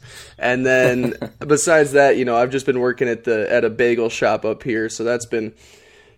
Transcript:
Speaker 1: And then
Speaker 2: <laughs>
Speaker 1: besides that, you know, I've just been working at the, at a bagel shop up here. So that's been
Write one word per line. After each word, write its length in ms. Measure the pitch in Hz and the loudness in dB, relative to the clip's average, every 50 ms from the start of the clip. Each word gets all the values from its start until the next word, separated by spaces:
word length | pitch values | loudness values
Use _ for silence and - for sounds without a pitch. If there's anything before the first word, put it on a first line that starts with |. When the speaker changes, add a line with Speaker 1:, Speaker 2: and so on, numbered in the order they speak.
| - - - - - - - - | -20 -20 -20 -20 -20 -20 -14 -6
Speaker 1:
And 260 | - 123 123 127 127 | -2 -2 -2 0 0
then 500 | 131 131 131 127 127 123 123 123 120 - - - - | 2 2 4 4 2 2 0 -2 -4 -6 -6 -12 -14
Speaker 2:
<laughs> 100 | - - | -12 -10
Speaker 1:
besides 520 | 147 147 147 143 - 180 165 156 147 139 135 | -2 0 0 0 2 2 4 4 4 4 4
that, 240 | 143 139 139 117 | 4 4 4 4
you 80 | 107 127 | 2 0
know, 120 | 123 117 | 0 2
I've 140 | 117 123 127 | 0 0 0
just 140 | 131 135 127 | -2 -4 -2
been 140 | - 127 127 | -2 -2 0
working 300 | 123 127 120 - 135 120 | 0 -2 0 -2 -2 -2
at 160 | 117 110 - | -2 -4 -2
the, 280 | 123 113 107 104 - - | -2 -2 -2 0 0 0
at 120 | 123 113 | 0 0
a 60 | 113 | 0
bagel 380 | 107 117 123 120 120 117 113 117 | 0 0 0 2 2 0 -2 -2
shop 360 | - - 135 107 107 104 - | -2 -2 -2 0 0 0 -2
up 180 | 110 113 - - | -4 -6 -4 -6
here. 260 | 139 110 110 110 113 | -6 -4 -4 -4 -6
So 140 | - - 113 | -6 -6 -4
that's 240 | 117 123 120 113 | -4 -4 -4 -6
been 260 | 113 - 113 107 107 - _ _ - - - _ _ _ _ _ _ _ | -6 -6 -6 -6 -6 -12 _ _ -20 -20 -20 _ _ _ _ _ _ _